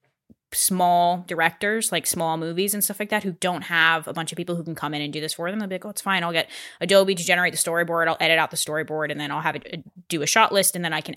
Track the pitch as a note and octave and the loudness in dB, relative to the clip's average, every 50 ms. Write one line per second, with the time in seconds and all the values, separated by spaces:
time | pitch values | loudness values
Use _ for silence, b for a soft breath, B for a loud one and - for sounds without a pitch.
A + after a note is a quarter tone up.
0 | _ _ _ _ _ _ - _ _ _ - - - - F#3+ F#3 F3+ F3 F3 F3 | _ _ _ _ _ _ -20 _ _ _ -2 0 0 0 2 4 4 4 6 6
1 | F3 F3 F3+ F3+ F3+ - F3+ D#3+ E3 E3 E3+ _ - G#3 G#3+ A3+ A3 - F#3+ E3 | 4 4 2 0 -4 -6 0 2 2 2 2 _ -2 -2 -2 -2 -2 -2 -2 -2
2 | - - - F3 E3 D#3+ D#3+ E3 D#3+ E3 E3+ F3 G3 G3+ G3+ G#3 F#3+ - G3+ - | -2 -2 -2 0 0 0 0 -2 -4 -4 -2 -2 0 0 0 -2 -2 -2 -2 -4
3 | G#3 G#3 A3 G#3+ G3+ G3 E3+ - - F3+ F3+ D#3 F#3 - F3 E3 D#3+ D#3+ E3 D#3+ | -4 -2 -2 -2 -2 -4 -6 -2 -2 -2 -2 -2 -4 0 4 6 6 6 4 2
4 | D#3 - E3 E3+ D#3+ D#3+ E3 E3 F3 F3+ F3 E3+ D#3 E3 D#3+ - - D3 D3+ D3 | -2 -4 -6 -6 -6 -6 -6 -8 -6 -4 -4 -6 -4 -8 -8 -6 -6 -4 -4 -4
5 | D3 D3 D3 D#3 D3+ D#3 - - E3+ F3 G3 A3 G#3 F#3+ F#3+ F3+ - G#3 G3+ - | -6 -6 -6 -6 -6 -6 -6 -4 -6 -4 -4 -4 -6 -4 -6 -8 -8 -8 -12 -8
6 | - G3 F#3+ F#3 E3+ E3+ E3+ E3 - B B B B B B B - F3 G3 G3 | -4 -2 0 0 0 0 0 0 -2 B B B B B B B 0 4 6 6
7 | G3 F#3+ G3 E3+ E3+ F#3 F3+ F3+ F3+ F3 D#3+ D#3 - F3 E3 E3+ E3+ E3+ E3 E3 | 6 6 2 0 2 2 2 4 2 0 0 -2 -2 0 0 0 0 0 2 2
8 | E3 E3 D#3+ - D#3+ D#3+ E3 D#3+ D#3 - - D#3+ - - D3+ D#3 D#3 D#3 D#3 D#3 | 2 2 2 2 2 4 4 4 4 0 -2 -6 -4 -4 -4 -4 -4 -4 -4 -4
9 | D#3 D3 D3+ D3 D3 C#3+ C#3+ D3+ D#3+ E3 D3 D3 - - - D#3+ - - _ F3+ | -4 -4 -4 -6 -6 -4 -4 -2 -2 -2 -4 -4 -10 -10 -14 -14 -14 -16 _ -20
10 | - _ - D#3 C#3+ D3+ - A3+ A3 - - G3 F#3 - - F3+ F3 E3 D#3+ D#3 | -8 _ -4 -2 0 2 4 6 4 6 4 2 2 2 0 -2 -4 -4 -4 -4
11 | - - D#3+ | -6 -6 -4